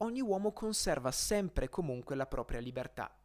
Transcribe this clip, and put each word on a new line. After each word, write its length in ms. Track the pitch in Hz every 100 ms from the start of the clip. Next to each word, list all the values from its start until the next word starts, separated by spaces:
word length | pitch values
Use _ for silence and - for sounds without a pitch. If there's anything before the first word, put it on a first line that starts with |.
ogni 200 | 226 247
uomo 320 | 240 190 208
conserva 580 | 208 220 214 226 196 127
sempre 520 | - - 208 190 -
e 40 | 131
comunque 440 | - 160 123 -
la 120 | 135 135
propria 340 | 131 117 123
libertà 580 | 123 127 123 - 104 -